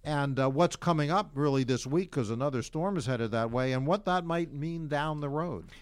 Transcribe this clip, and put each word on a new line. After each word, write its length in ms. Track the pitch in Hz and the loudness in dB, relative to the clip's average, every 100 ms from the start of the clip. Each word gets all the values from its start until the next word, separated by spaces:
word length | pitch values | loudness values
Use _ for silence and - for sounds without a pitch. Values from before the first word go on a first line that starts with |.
and, 380 | 147 147 139 131 | 0 0 0 2
uh, 80 | 135 | 2
what's 260 | 135 170 | 4 2
coming 360 | - 175 160 147 | 2 2 2 2
up 220 | 185 175 | 2 0
really 300 | 135 147 135 | 0 2 4
this 220 | 127 123 131 | 2 0 2
week, 240 | 156 190 | -2 0
'cause 200 | 147 107 | -2 -2
another 320 | 117 143 127 | 0 0 -2
storm 340 | 110 156 185 190 | -4 -2 -2 -2
is 80 | |
headed 260 | 117 123 113 | 0 -2 0
that 180 | 113 113 | 0 0
way, 220 | 123 131 | 0 0
and 140 | 131 139 | 0 0
what 200 | 202 190 | 0 2
that 180 | 180 | 0
might 300 | 170 170 170 | 0 -2 -2
mean 340 | 139 156 170 156 | -4 -6 -6 -2
down 320 | 143 156 151 | -2 0 -2
the 80 | 143 | -2
road. 380 | 147 175 101 78 - | -2 -2 -6 -10 -14